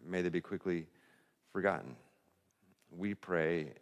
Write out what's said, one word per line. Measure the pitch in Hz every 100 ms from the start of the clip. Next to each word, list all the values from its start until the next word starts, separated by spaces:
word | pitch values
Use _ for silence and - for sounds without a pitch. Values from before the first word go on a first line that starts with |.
| 82
may | 90
they | 87
be | 85
quickly | - 80 95 85 80 - - _ _ _ _
forgotten. | 101 95 82 65 64 - _ _ _ _ _ _ _ _
We | 85 101
pray | 101 - 87 80 85 76 -